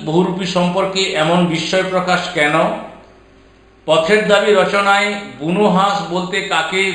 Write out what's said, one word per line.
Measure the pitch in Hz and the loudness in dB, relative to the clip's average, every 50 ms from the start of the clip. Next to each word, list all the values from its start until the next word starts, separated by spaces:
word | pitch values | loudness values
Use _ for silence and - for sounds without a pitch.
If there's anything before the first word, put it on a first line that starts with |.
| 160 | -4
বহুরূপী | 156 151 175 185 175 175 185 196 | 0 2 2 2 2 0 -4 -6
সম্পর্কে | 175 - 180 180 175 180 196 190 190 196 190 190 185 - | -4 -2 0 0 0 0 -2 -2 -2 -2 -2 -2 -2 -2
এমন | 156 156 165 175 180 175 | 0 0 2 2 2 2
বিস্ময় | 160 160 160 - - 190 190 185 185 | 2 0 -2 -4 -2 0 0 0 0
প্রকাশ | 185 180 175 180 180 170 - - - | -2 -2 0 0 -2 -2 -2 -4 -2
কেন? | 160 147 151 156 160 - - - - - - - - - - - - - - _ _ - _ _ _ _ _ _ _ _ | 0 0 2 2 0 0 0 -2 -6 -10 -14 -16 -20 -20 -20 -20 -20 -20 -20 _ _ -20 _ _ _ _ _ _ _ _
পথের | 151 156 160 160 170 214 208 202 180 | 0 2 2 4 4 2 2 4 2
দাবি | 202 196 208 214 196 | 2 2 4 4 4
রচনায় | 185 180 180 202 202 202 196 202 202 202 208 208 - - - - - | 4 2 2 0 0 2 2 2 2 2 0 -2 -6 -8 -12 -12 -8
বুনো | 147 160 180 196 214 196 | -4 -2 0 2 2 2
হাঁস | 175 185 196 202 196 196 170 165 | 4 2 2 2 0 -2 -4 -4
বলতে | 170 180 180 175 196 190 | -4 -4 -4 -4 -4 -4
কাকে | 185 - 175 160 151 - 185 190 196 190 175 | -4 -2 -2 -2 -2 -2 -2 -2 -2 -2 -2